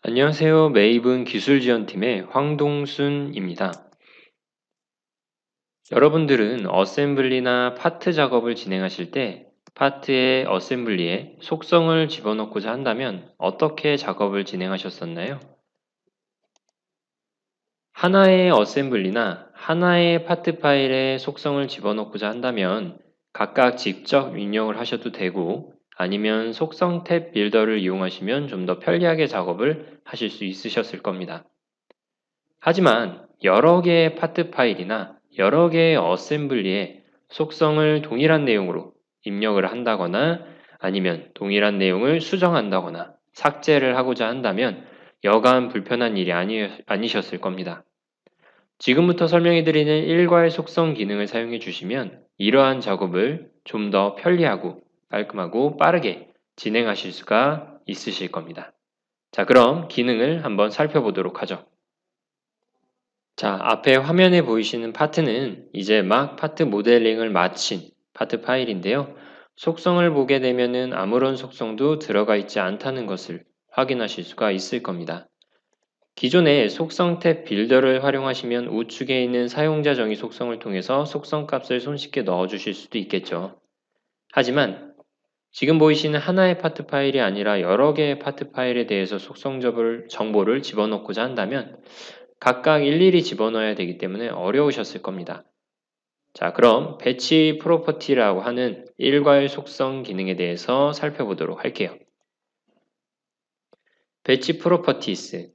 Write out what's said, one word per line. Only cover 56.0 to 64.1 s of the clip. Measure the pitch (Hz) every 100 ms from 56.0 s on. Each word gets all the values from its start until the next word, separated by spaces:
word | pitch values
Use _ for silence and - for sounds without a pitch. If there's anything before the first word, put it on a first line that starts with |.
| 123 87 - _ _ _
진행하실 | 110 113 117 98 92
수가 | 82 - 107 135 156 - - -
있으실 | 90 - 95 110
겁니다. | - 82 82 - _ _ _ _ _ _
자, | - 98
그럼 | 123 117 156 160
기능을 | - 123 113 127 165
한번 | 147 101 107
살펴보도록 | - 151 151 113 92 90 -
하죠. | 101 90 - _ _ _ _ _ _ _ _ _ _ _ _ _ _ _ _ -
자, | 107 98
앞에 | - 110 - 131
화면에 | 139